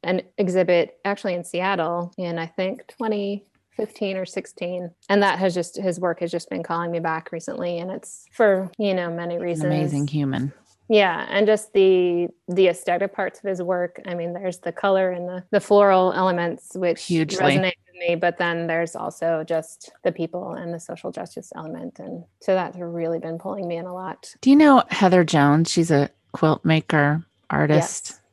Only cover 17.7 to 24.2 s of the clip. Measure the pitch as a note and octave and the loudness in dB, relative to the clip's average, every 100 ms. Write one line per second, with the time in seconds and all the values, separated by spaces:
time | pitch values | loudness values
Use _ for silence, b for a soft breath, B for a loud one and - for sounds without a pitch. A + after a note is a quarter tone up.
17.7 | - _ - F3 E3+ F3 E3+ F3 E3+ E3 | -4 _ -6 -2 0 0 0 -2 -2 -2
18.7 | E3 E3+ - - - E3 D#3+ D#3+ E3 D#3 | -2 -2 -6 -10 -4 -2 -2 -2 -4 -4
19.7 | - - _ G3 E3+ E3 F3+ E3+ E3 E3+ | -20 -20 _ -4 -2 -6 -6 -10 -10 -10
20.7 | E3+ - E3 D#3+ E3+ E3+ - F#3 - D#3+ | -12 -12 -12 -10 -10 -12 -14 -16 -14 -12
21.7 | E3+ E3+ - F#3 F3 E3+ _ - F#3 F3 | -12 -14 -14 -14 -14 -16 _ -2 -2 -2
22.7 | F3+ F3 E3+ E3 E3 E3 E3 - G3 F3 | -10 -10 -6 -6 -6 -8 -10 -10 -8 -8
23.7 | E3+ F3+ F3+ F#3 - | -8 -8 -12 -12 -14